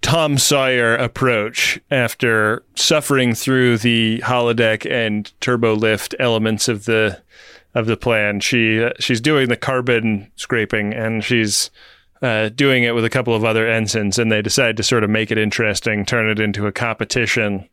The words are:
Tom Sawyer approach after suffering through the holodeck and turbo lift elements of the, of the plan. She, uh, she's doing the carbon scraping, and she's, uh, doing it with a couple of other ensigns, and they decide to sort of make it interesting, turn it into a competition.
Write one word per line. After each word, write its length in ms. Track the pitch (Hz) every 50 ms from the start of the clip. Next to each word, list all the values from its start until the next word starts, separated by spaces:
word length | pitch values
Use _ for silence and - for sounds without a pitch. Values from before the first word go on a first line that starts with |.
Tom 380 | - - 147 165 160 151 147 135
Sawyer 560 | - - 147 139 131 131 127 123 120 117 113
approach 840 | 120 127 117 - - 131 127 120 110 104 110 120 - - - - - _ _
after 720 | - 135 123 113 - _ - 120 113 110 107 107 110 - - _ _
suffering 580 | - - - 165 151 143 - 143 135 127 120 117
through 440 | - - - 131 131 127 123 120 110
the 420 | 104 123 117 113 113 110 110 117
holodeck 680 | - - 127 123 120 120 117 113 120 110 110 107 - -
and 400 | - 123 117 110 104 107 104 - _ _
turbo 340 | - - 123 117 117 113 110
lift 400 | 107 110 110 110 104 - - - -
elements 480 | 127 123 113 113 110 110 110 107 - -
of 160 | 117 101 101
the, 340 | - 113 110 110 107 92 - _ _ _ - - - - - _ _ _
of 120 | 120 113
the 100 | 110 113
plan. 420 | 107 - 123 117 110 104 104 101 101
She, 420 | - - - 120 113 110 110 110 113
uh, 80 | 120 - -
she's 200 | - - 127 113
doing 280 | 117 147 156 143 131 127
the 80 | 123
carbon 720 | - - - 131 127 123 127 123 117 110 113 107 101 98 - _
scraping, 580 | - - - 127 117 107 101 - 110 104 104 107
and 280 | - 110 110 113 110 104
she's, 440 | - 127 117 110 107 101 - - - _ _ - - - _ _ _ _ _ -
uh, 260 | 127 113 110 110 107
doing 340 | 110 123 139 139 131 127 120
it 100 | 117 117
with 100 | 120 110
a 60 | 113
couple 240 | - 131 120 113 117
of 100 | 110 107
other 220 | 113 110 113 110 113
ensigns, 500 | 113 113 110 104 - 113 104 101 95 -
and 100 | 120 110 110
they 80 | 104
decide 360 | 104 104 - - 131 117 110
to 60 | 107 101
sort 180 | - 131 120 107
of 60 | 104
make 200 | 107 110 110 104 113
it 60 | 110
interesting, 680 | 107 107 - - 117 107 101 - - 117 107 104 98
turn 240 | - - 120 110 110
it 80 | 107 104
into 260 | 110 104 98 101 104 104
a 40 | 98
competition. 960 | - 123 117 110 - 113 - - 127 117 104 - 120 110 104 101 98 98 _